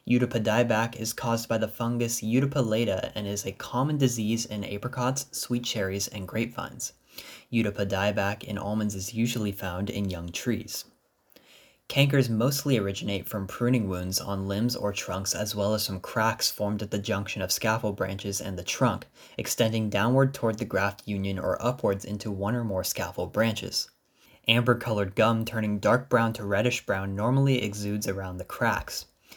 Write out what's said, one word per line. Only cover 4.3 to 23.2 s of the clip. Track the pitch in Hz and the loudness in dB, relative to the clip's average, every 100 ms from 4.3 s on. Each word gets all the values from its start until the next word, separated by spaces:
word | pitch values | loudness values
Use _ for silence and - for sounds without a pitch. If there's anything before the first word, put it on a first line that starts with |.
| 117 - | 0 -2
in | 107 - | -6 -6
apricots, | 101 120 - 123 135 - | -4 -6 -2 -2 -2 -6
sweet | - - 123 | -8 -4 -2
cherries, | 120 113 95 98 - | -2 -2 0 0 -4
and | 104 92 | -6 -6
grapevines. | 110 117 - - - - - _ - - - - | -2 -2 -4 -8 -6 -10 -10 _ -18 -16 -16 -4
Eutypa | 117 110 98 101 | 0 2 0 -2
dieback | 95 101 101 98 107 | 2 2 2 0 -2
in | - 104 | -6 -6
almonds | 101 107 107 95 | -2 -2 -2 -2
is | 95 | -6
usually | 113 117 127 104 | 0 0 0 -2
found | 101 95 90 98 | -2 -4 -4 -4
in | - 98 | -2 -2
young | 87 87 | -4 -6
trees. | - 123 98 - - - _ _ _ _ - _ - - _ - | -6 -4 -4 -4 -10 -12 _ _ _ _ -20 _ -20 -20 _ -4
Cankers | 135 139 139 117 | 2 4 4 4
mostly | 110 127 139 147 120 | 2 2 0 2 2
originate | 98 98 104 101 - | 2 -2 -2 -4 -4
from | 104 95 | -6 -6
pruning | - 120 123 98 | -2 2 2 2
wounds | 90 90 95 | -2 -2 -2
on | 98 98 98 | -2 -2 -2
limbs | 98 120 - | 0 0 0
or | 104 | -2
trunks, | 101 - 92 98 | -4 -4 -4 -2
as | - 104 104 | -2 -2 0
well | 101 | 0
as | 107 - | 0 -2
from | 95 | -4
cracks | - - 110 107 - | -4 0 2 2 -2
formed | - 101 104 | 0 -2 -2
at | 104 | -2
the | 104 | -4
junction | 98 101 98 - | 0 -2 -2 -4
of | 92 | -2
scaffold | - 110 113 107 101 | 0 0 2 0 -2
branches | 95 98 101 98 | -2 -4 -4 -4
and | 98 92 | -4 -6
the | |
trunk, | 95 - 123 98 - - - - | -4 2 2 2 -4 -20 -16 -8
extending | - - 113 113 107 | -4 2 2 2 2
downward | 101 110 131 135 | 2 4 6 4
toward | - 113 107 | 2 -2 0
the | 117 | -2
graft | 95 98 - - | 0 0 -2 -4
union | 101 98 95 | -2 0 0
or | 92 90 | 0 0
upwards | 120 131 107 98 | 0 0 2 0
into | - 104 113 | -2 -6 -4
one | 95 98 120 | -2 0 0
or | |
more | 117 92 | 0 -2
scaffold | 92 - 87 - | -2 -2 -4 -4